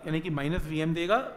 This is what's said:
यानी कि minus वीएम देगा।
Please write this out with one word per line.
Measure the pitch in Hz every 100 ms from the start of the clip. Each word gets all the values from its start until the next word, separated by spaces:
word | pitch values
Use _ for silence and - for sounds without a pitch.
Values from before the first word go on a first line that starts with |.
| 170
यानी | 160
कि | 170
minus | 147 143 180 156
वीएम | 156 160
देगा। | 165 170 233 262